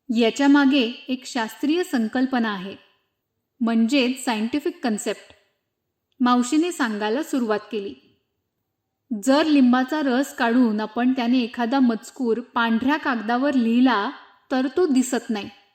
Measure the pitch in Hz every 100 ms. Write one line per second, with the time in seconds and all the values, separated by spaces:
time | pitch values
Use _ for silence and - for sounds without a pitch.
0 | - 226 226 - 277 285 277 285 226 254
1 | - 262 - 254 220 - 285 330 359 262
2 | 220 254 262 262 226 202 190 - _ _
3 | _ _ _ _ _ _ 226 226 226 285
4 | 247 262 - 220 226 294 339 - 247 208
5 | 226 202 - _ _ _ _ _ _ _
6 | _ - 247 247 240 311 349 339 247 208
7 | 214 240 311 277 233 208 - 220 - -
8 | _ _ _ _ _ _ _ _ _ _
9 | _ 214 196 277 320 285 254 247 262 311
10 | 277 247 277 - 233 240 240 214 214 240
11 | 247 262 233 254 226 247 233 269 247 214
12 | - - 240 220 240 240 233 226 254 302
13 | 302 240 208 240 285 269 226 233 254 220
14 | 220 - - _ _ 262 262 359 359 262
15 | 247 240 - 208 104 - _